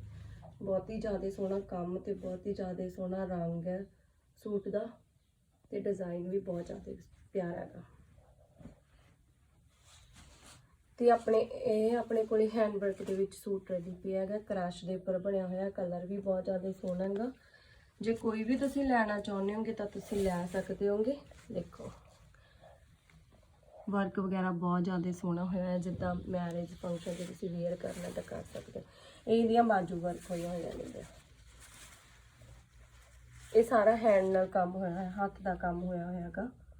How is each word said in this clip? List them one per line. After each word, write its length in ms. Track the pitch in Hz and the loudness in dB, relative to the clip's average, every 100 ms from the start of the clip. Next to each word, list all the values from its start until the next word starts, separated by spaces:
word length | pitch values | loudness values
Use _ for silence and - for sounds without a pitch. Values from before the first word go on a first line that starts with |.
| - - - - - - | -12 -16 -16 -16 -18 -10
ਬਹੁਤ 280 | 196 190 180 | -2 0 0
ਹੀ 100 | 220 | -4
ਜ਼ਿਆਦਾ 300 | 220 190 190 | -2 0 -2
ਸੋਹਣਾ 300 | 196 190 196 196 | -2 -2 -2 -2
ਕੰਮ 280 | 185 175 185 | -4 -4 -4
ਤੇ 140 | 208 | -4
ਬਹੁਤ 320 | 185 185 180 202 | -6 -4 -6 -4
ਹੀ 60 | |
ਜ਼ਿਆਦਾ 360 | 196 190 175 185 | -4 -4 -4 -6
ਸੋਹਣਾ 360 | 180 180 190 185 | -4 -4 -2 -2
ਰੰਗ 420 | 175 170 170 170 | -2 -2 -2 -2
ਹੈ 160 | 185 196 _ _ _ _ _ 214 | -4 -6 _ _ _ _ _ -4
ਸੂਟ 240 | 202 196 | -2 0
ਦਾ 160 | 202 233 - _ _ _ _ _ _ _ | -2 -4 -10 _ _ _ _ _ _ _
ਤੇ 80 | 208 | -4
ਡਿਜ਼ਾਈਨ 500 | 196 190 180 175 175 | -2 -2 -2 -4 -2
ਵੀ 100 | 196 | -2
ਬਹੁਤ 260 | 190 175 170 | -2 -4 -4
ਜ਼ਿਆਦਾ 360 | 202 - 190 - - - | -10 -10 -14 -14 -20 -6
ਪਿਆਰਾ 260 | 190 170 175 | -2 -2 -4
ਹੈਗਾ। 220 | - - - - - - - - - - - - _ - - _ _ _ _ _ _ _ - - - - - - - - - _ _ - | -8 -12 -18 -20 -20 -20 -20 -20 -20 -20 -20 -20 _ -20 -20 _ _ _ _ _ _ _ -20 -20 -20 -20 -20 -20 -20 -20 -20 _ _ 4
ਤੇ 100 | 240 | 6
ਆਪਣੇ, 280 | 233 - 220 | 6 6 4
ਇਹ 560 | - - 240 214 220 240 | 4 -2 2 4 4 2
ਆਪਣੇ 260 | 233 226 220 | 2 2 4
ਕੋਲੇ 240 | 220 220 | 4 4
ਹੈਂਡ 260 | 220 214 202 | 4 2 2
ਵਰਕ 240 | 196 190 | 0 -2
ਦੇ 100 | 196 190 | -2 0
ਵਿੱਚ 180 | 196 - | 0 -2
ਸੂਟ 360 | - 196 190 | -4 -4 -2
ਰੈਡੀ 220 | 185 175 | -6 -4
ਪਿਆ 260 | 180 190 190 | -8 -4 -2
ਹੈਗਾ, 160 | 190 208 | -2 -4
ਕ੍ਰਸ਼ 440 | 214 190 180 180 170 | -4 -2 -2 -4 -6
ਦੇ 100 | 185 | -4
ਉੱਪਰ 220 | 190 185 | -2 -2
ਬਣਿਆ 300 | 190 196 185 | 0 0 0
ਹੋਇਆ, 220 | 185 196 | -2 -2
ਕਲਰ 360 | 196 180 175 180 | -2 -4 -4 -4
ਵੀ 120 | 202 | -4
ਬਹੁਤ 240 | 196 185 | 0 0
ਜ਼ਿਆਦਾ 280 | 185 185 190 | 0 -2 -2
ਸੋਹਣਾ 320 | 190 185 180 | -4 -4 -2
ਹੈਗਾ। 280 | 190 202 240 - - - - - - _ | 0 0 -4 -6 -20 -20 -20 -20 -20 _
ਜੇ 120 | 214 226 | 0 0
ਕੋਈ 280 | 226 214 | 0 0
ਵੀ 140 | 220 262 | 0 2
ਤੁਸੀਂ 280 | 277 277 277 | 2 2 4
ਲੈਣਾ 340 | 240 214 208 | 4 4 0
ਚਾਹੁੰਦੇ 360 | 202 202 196 214 | -2 0 0 0
ਹੋਗੇ 180 | 220 | -2
ਤਾਂ 120 | 220 202 | -2 -4
ਤੁਸੀਂ 360 | 202 - 208 | -6 -4 0
ਲੈ 220 | 190 175 180 | 2 0 -2
ਸਕਦੇ 420 | 190 185 185 202 | -4 -4 0 0
ਹੋਗੇ। 280 | 208 220 285 - - - | 2 0 -2 -6 -20 -8
ਦੇਖੋ 380 | 196 - - - - - - - - - - - - - - _ - - - - - - - - | -8 -8 -12 -14 -14 -20 -20 -20 -20 -20 -20 -20 -20 -20 -20 _ -20 -20 -20 -20 -20 -20 -14 -4
ਵਰਕ 300 | 196 190 208 | 0 0 0
ਵਗੈਰਾ 320 | 190 190 185 | -2 0 0
ਬਹੁਤ 320 | 170 180 180 | 0 2 2
ਜ਼ਿਆਦਾ 280 | 180 185 175 | 2 0 -2
ਸੋਹਣਾ 320 | 175 180 170 180 | -2 -2 -2 0
ਹੋਇਆ 200 | 185 180 | 0 0
ਹੈ, 120 | 180 | 0
ਜਿੱਦਾਂ 360 | 180 175 185 180 | -2 -2 -2 -2
ਮੈਰਿਜ 580 | 185 180 175 170 170 | -2 -2 -2 -4 -6
ਫੰਕਸ਼ਨ 400 | 175 180 170 185 | -6 -6 -4 -4
'ਤੇ 120 | 175 180 | -6 -6
ਤੁਸੀਂ 240 | 180 185 | -6 -6
ਵੇਅਰ 260 | 170 170 180 | -2 -2 -2
ਕਰਨਾ 340 | - 180 175 | -6 -6 -6
ਤਾਂ 140 | 180 | -6
ਕਰ 200 | 175 - | -8 -10
ਸਕਦੇ 360 | - - - - | -8 -12 -10 -12
ਹੋ। 60 | - - - - - | -14 -20 -20 -12 4
ਇਹ 160 | 226 | 6
ਇਹਦੀਆਂ 200 | 226 226 | 8 6
ਬਾਜੂ 360 | 233 196 170 175 | 8 6 2 -2
ਵਰਕ 320 | 175 175 - | -2 -6 -6
ਹੋਈਆਂ 180 | 175 170 | -6 -4
ਹੋਈਆਂ 220 | 175 - | -4 -6
ਨੇ। 300 | - - - - - - - - - - - - - - - - - - - - - - - - - - - - 220 | -8 -8 -10 -14 -18 -20 -20 -20 -20 -20 -20 -20 -20 -20 -20 -20 -20 -20 -20 -20 -20 -20 -20 -20 -20 -20 -20 4 6
ਇਹ 80 | |
ਸਾਰਾ 320 | 233 247 208 226 | 8 8 8 8
ਹੈਂਡ 320 | 226 196 190 | 8 8 6
ਨਾਲ 200 | 190 185 | 4 4
ਕੰਮ 280 | 196 180 185 | 4 2 2
ਹੋਇਆ 180 | 190 | -2
ਹੋਇਆ, 160 | 170 185 190 | -2 -4 -2
ਹੱਥ 220 | 202 196 | -2 -2
ਦਾ 140 | 190 175 | -4 -2
ਕੰਮ 280 | 180 175 | -2 -2
ਹੋਇਆ 220 | 180 180 175 | -2 -4 -4
ਹੋਇਆ 140 | 180 | -4
ਹੈਗਾ। 300 | 175 170 247 - - - | -6 -6 -6 -10 -20 -20